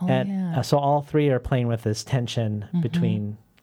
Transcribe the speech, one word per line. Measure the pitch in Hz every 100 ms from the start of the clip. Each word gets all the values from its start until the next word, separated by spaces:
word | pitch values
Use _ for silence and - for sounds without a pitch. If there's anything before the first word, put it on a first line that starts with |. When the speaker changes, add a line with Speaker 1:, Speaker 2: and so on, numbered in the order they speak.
Speaker 1:
oh, | 180
Speaker 2:
And, | 131 131
Speaker 1:
yeah. | 190 185 156
Speaker 2:
uh, |
so | 120 143
all | 143 147
three | 143 156 147
are | 127
playing | - 131 120
with | 113
this | 110 107
tension | - 135 120 - 113 107 104
Speaker 1:
Mm-hmm. | 175
Speaker 2:
between | 165 170 117 107 104 107 _ _